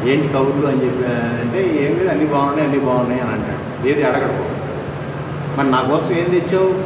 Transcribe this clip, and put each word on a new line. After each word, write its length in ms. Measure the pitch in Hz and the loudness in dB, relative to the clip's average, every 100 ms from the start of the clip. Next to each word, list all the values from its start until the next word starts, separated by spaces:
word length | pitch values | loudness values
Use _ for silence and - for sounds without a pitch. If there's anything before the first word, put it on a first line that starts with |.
| 117 | 2
"ఏంటి 200 | 147 151 | 2 2
కబుర్లు?" 380 | 139 135 143 147 | 2 2 2 0
అని 180 | 127 | 2
చెప్పి 200 | 127 127 123 | 0 0 -2
అంటే, 460 | 120 117 117 120 180 | 0 -2 -2 -2 0
"ఏం 380 | 185 151 143 165 | 0 2 0 2
లేదు, 100 | 185 | 2
అన్నీ 180 | 147 151 | 2 2
బాగున్నాయి, 440 | 143 139 147 147 | 2 0 0 0
అన్నీ 80 | 139 | 2
బాగున్నాయి" 420 | 131 123 120 127 | 2 0 0 -2
అని 100 | 117 | -2
అంటాడు. 580 | 107 107 - - - 127 | -2 -4 -6 -6 -4 0
ఏది 140 | 151 | 2
అడగడు. 300 | 131 - - - - - - - - - - - - - - - | 2 0 0 -2 -4 -4 -6 -6 -6 -8 -8 -8 -6 -6 -4 0
"మరి 120 | 135 | 2
నా 100 | 131 | 2
కోసం 320 | 131 156 156 | 2 0 2
ఏం 120 | 170 | 0
తెచ్చావు?" 440 | 175 175 - 185 190 190 | 2 2 2 2 2 0